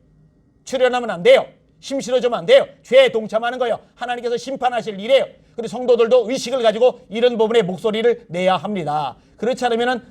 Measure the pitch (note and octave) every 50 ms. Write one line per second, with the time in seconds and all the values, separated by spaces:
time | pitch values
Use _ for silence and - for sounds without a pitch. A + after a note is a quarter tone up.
0 | _ _ _ _ _ _ _ _ _ _ _ _ _ - B3 C4 B3+ B3 B3 B3
1 | A#3+ A3 F#3 E3+ F3 A#3 C4+ A3 - - - _ _ _ _ _ - - C4+ C4+
2 | G3 G#3+ B3+ B3+ G#3 B3 A#3+ F#3 E3+ E3+ B3+ C4+ - - - _ _ - A#3 C4
3 | C4 A#3+ - A3+ A3 F#3+ G3+ A3 A#3 A#3+ - - B3 A#3 G3+ - - _ _ -
4 | B3 A#3+ B3 A#3+ A#3 A#3+ A#3+ A#3 - B3+ C#4 - C4 B3+ B3 A#3 - A3 G3+ F#3+
5 | G3+ A3+ C4+ B3+ G3+ - - _ _ _ _ - A3+ A3 G3+ A#3+ B3+ B3 B3 A3
6 | A#3 A3+ A#3+ B3+ A3 G3+ C4 C4 B3+ A#3 B3+ C4 A3+ A3 G3 A3 B3 B3+ - -
7 | - - F3+ A3+ A#3+ B3 A#3+ G#3+ A3+ G#3 A#3 A#3 G3+ E3+ F#3 C#3+ - A3 G3+ A3
8 | A3+ A#3+ A3 - - - D#3 F3 F#3 F#3 F#3 E3 - G#3+ G#3 F#3 D#3 D3 D3 D3+
9 | D3 C3 A2+ - _ _ _ - G#3+ A#3 C4 - B3+ B3 A#3 A3+ A#3+ B3 B3+ A3+
10 | - -